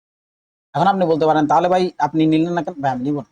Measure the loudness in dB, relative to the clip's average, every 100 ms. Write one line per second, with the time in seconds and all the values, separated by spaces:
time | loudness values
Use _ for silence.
0 | _ _ _ _ _ _ _ -2 0 2
1 | 0 2 2 2 2 2 2 0 0 -2
2 | -4 0 2 2 0 -4 -6 -6 -4 -4
3 | -4 -6 -8